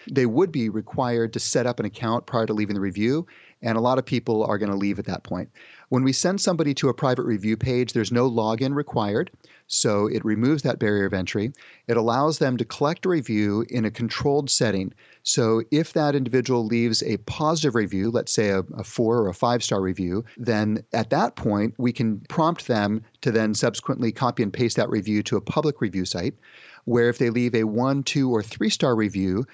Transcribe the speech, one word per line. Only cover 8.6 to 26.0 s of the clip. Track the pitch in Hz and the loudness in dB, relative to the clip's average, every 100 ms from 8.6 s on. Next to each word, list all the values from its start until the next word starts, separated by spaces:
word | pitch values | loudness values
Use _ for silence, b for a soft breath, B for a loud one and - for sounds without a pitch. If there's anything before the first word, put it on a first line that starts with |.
| 135 143 | 0 -2
required. | 147 131 104 107 185 - b b b | -2 -2 0 0 -2 -8 b b b
So | - 120 104 107 | -2 2 2 2
it | 110 107 | 0 0
removes | 107 120 151 | 0 2 2
that | 139 113 | 0 0
barrier | 107 104 98 | 2 2 2
of | |
entry. | 95 90 104 110 - B B B | 0 -2 -2 -4 -6 B B B
It | 117 | 0
allows | 113 120 151 151 | 2 2 0 2
them | 143 123 | 0 0
to | 110 | -4
collect | - 147 170 185 | -2 -2 -2 0
a | |
review | 170 120 107 104 104 117 | 0 0 0 2 0 -2
in | 123 110 | -2 -2
a | |
controlled | 110 113 - 143 143 143 | -2 -6 -2 0 2 0
setting. | - 120 98 95 - b b | 0 2 0 -4 -10 b b
So | - - 113 113 113 | 0 2 4 2 2
if | 147 160 | 0 0
that | 170 147 143 | 0 2 2
individual | 123 127 123 123 110 | 2 0 2 0 2
leaves | 117 117 113 | 2 2 0
a | - 104 | -2 -4
positive | - - 156 160 151 117 | -6 -2 0 2 2 2
review, | 98 98 104 | 0 0 0
let's | 117 - | 0 -2
say | - 104 | 0 2
a, | 98 | 2
a | 90 76 | -2 -8
four | - - 113 120 | -8 0 2 2
or | 101 | 0
a | |
five-star | 87 123 120 - 107 | 0 0 0 0 -2
review, | 92 92 90 92 117 B | -2 -2 -2 -2 -6 B
then | 120 107 107 107 - | -2 0 2 0 -2
at | 117 113 | -4 0
that | 143 220 - | 0 0 -2
point, | 120 104 110 113 | -2 0 -2 -2
we | 123 | -4
can | 120 113 104 - | 0 -2 -2 -4
prompt | - 160 170 - | 0 0 0 -2
them | 113 101 110 110 _ | 0 2 -2 -6 _
to | 135 | -2
then | 110 110 | 0 0
subsequently | 104 123 107 - 127 120 | 0 -2 -2 -6 -2 -2
copy | 110 123 120 | 0 -2 0
and | 107 | -2
paste | - 117 - | 0 -2 0
that | 101 | 0
review | 110 107 104 | 0 0 -2
to | 107 104 | 0 -4
a | |
public | - - 151 143 | -2 -2 -2 -2
review | 107 92 | -4 -2